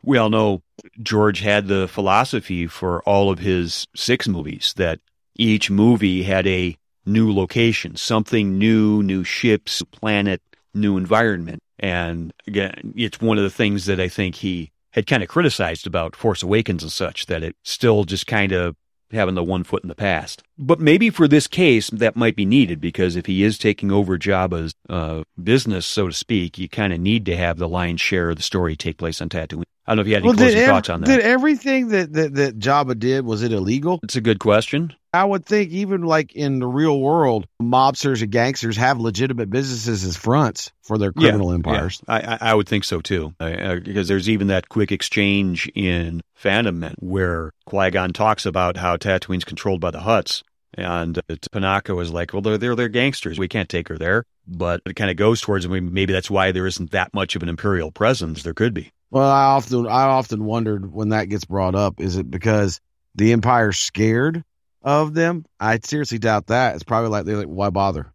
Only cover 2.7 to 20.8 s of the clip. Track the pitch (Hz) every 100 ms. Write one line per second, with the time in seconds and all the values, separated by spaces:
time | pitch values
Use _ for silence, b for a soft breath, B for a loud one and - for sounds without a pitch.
2.7 | - 92 85 - 101 98 90 95 92 87
3.7 | - - - - 123 - 90 76 - -
4.7 | - 87 82 _ _ _ - 113 107 -
5.7 | 101 110 117 101 92 92 95 92 92 90
6.7 | 85 _ _ - 107 110 98 92 - 117
7.7 | 107 - - - 110 104 117 101 95 107
8.7 | 110 107 104 98 95 90 - 120 107 -
9.7 | - - - 110 104 101 92 _ _ _
10.7 | 104 104 95 90 110 117 95 85 85 _
11.7 | _ 98 87 85 85 82 - - 101 95
12.7 | - 110 104 113 - 113 107 98 - 107
13.7 | 101 90 92 92 - 92 85 98 90 80
14.7 | _ _ - 107 131 92 160 165 - 90
15.7 | 80 - 87 82 - 117 95 90 107 113
16.7 | 90 80 - 90 - - 82 80 - -
17.7 | - 120 107 92 95 - 110 98 92 87
18.7 | 82 _ _ _ 110 95 92 85 92 87
19.7 | 98 90 78 101 82 - - _ - 135
20.7 | 160